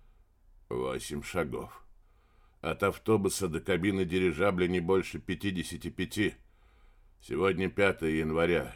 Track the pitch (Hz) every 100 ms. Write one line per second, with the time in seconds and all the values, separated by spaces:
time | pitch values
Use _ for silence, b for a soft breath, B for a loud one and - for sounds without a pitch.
0 | - _ _ _ _ - _ 62 65 65
1 | - 73 - 90 73 60 - - - -
2 | _ _ _ _ _ _ 80 78 98 -
3 | - 110 95 - 95 80 - 90 98 95
4 | 90 92 92 73 101 90 90 90 85 95
5 | 85 - - 87 101 90 80 82 85 -
6 | 90 104 98 - - _ _ _ - _
7 | - _ - 67 95 87 95 - 98 90
8 | 80 78 78 80 85 82 67